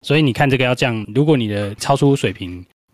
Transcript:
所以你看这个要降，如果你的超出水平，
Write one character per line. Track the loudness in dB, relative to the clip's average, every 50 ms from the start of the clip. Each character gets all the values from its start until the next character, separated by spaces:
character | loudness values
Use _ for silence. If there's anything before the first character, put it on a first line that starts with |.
所 | -4 0 2 2
以 | 2
你 | 2 2
看 | 2 2 2
这 | 2 2
个 | 2
要 | 0 0
降， | 0 0 -2 -2 -4 -6 -4 -2
如 | 0 2
果 | 2 2 2
你 | 0 -2
的 | -2 -4 -4 -6 -8
超 | -6 -2 0 0
出 | 2 4 2 2
水 | 2 0 -2 -4
平， | -6 -10 -12 -12 -14 -16 _ _ _ _ _